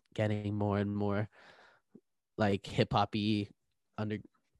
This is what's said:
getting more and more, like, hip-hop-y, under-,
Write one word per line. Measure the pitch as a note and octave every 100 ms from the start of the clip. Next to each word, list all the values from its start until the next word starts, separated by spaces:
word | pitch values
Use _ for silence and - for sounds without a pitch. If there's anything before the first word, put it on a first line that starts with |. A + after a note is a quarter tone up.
| _ -
getting | G#2+ G#2 G#2 G#2
more | G#2 G2+
and | G2+ G#2
more, | G2+ G2+ G#2+ - - - - _ _ - _ _ _ -
like, | G#2+ G2+ -
hip-hop-y, | - A2 A2 G2+ G#2+ G#2 G#2 G2+ - _ _ _ -
under-, | G#2+ G#2 - _ _ _